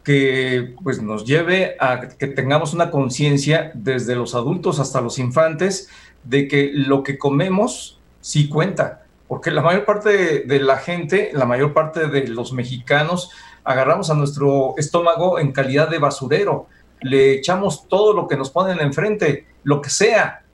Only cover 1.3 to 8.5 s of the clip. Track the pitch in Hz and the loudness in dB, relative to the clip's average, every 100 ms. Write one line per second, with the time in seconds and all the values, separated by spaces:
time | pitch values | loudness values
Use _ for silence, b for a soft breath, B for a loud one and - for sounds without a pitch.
1.3 | 156 170 190 180 - 131 123 - - 139 | 0 2 0 0 0 -2 -2 -6 -8 -6
2.3 | 135 127 151 156 170 170 147 123 127 147 | -4 0 0 0 -2 0 0 -2 0 2
3.3 | 143 147 160 - 117 107 127 110 123 113 | 2 2 0 -2 -6 -2 -2 -2 -2 -2
4.3 | 123 131 180 185 147 127 131 117 135 123 | -4 -2 -2 -2 -2 -2 -2 -4 -4 -2
5.3 | 160 160 151 190 190 B B B _ 120 | 2 0 0 -2 -2 B B B _ -2
6.3 | 139 139 143 139 143 135 139 139 135 143 | 0 2 0 0 0 0 0 0 -4 0
7.3 | 143 190 190 247 - - - _ _ - | 0 2 0 0 -4 -14 -20 _ _ -2
8.3 | 151 147 | 0 2